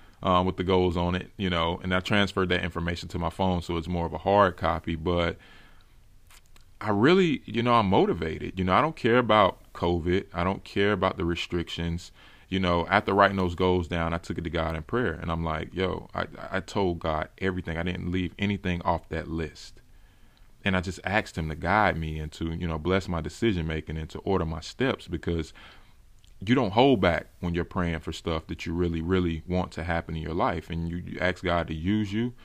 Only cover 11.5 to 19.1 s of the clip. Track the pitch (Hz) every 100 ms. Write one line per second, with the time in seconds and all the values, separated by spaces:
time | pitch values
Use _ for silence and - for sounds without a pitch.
11.5 | 87 82 - 85 85 - - - - -
12.5 | 95 90 87 80 101 104 98 98 98 90
13.5 | 85 92 90 85 87 82 85 - 85 82
14.5 | 80 80 80 - 120 110 78 85 82 82
15.5 | 80 82 87 92 85 85 92 87 - -
16.5 | 95 - 110 95 85 82 78 - - 95
17.5 | 90 85 82 87 90 90 92 87 - 101
18.5 | 98 92 87 85 85 -